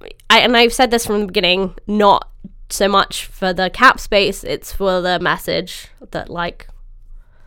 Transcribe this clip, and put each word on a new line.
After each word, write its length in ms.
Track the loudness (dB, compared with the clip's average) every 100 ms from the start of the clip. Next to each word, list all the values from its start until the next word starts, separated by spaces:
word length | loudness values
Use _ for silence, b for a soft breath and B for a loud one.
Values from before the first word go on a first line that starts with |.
m-, 80 | -20 -10 2
I, 100 | 4
and 160 | 4 4
I've 160 | 4
said 180 | 4 2
this 140 | 2 0
from 140 | -2
the 40 | -2
beginning, 460 | 0 0 0 -2 -6 -4
not 420 | 2 4 4 0 -16 -20 -20 -10
so 180 | -2 2
much 360 | 2 0 -4 -12
for 260 | -6 -4
the 160 | -2 -4
cap 280 | 4 4 4
space, 420 | 0 0 2 -2
it's 300 | -6 -8 -8
for 280 | -4 -2 0
the 160 | 0 0
message 680 | 0 -2 -4 -4 -6 -12 -18 -20 -12
that, 180 | -12 -10
like, 380 | -8 -8 -10 -18 -20 -20 -20 -20 -20 -20 -20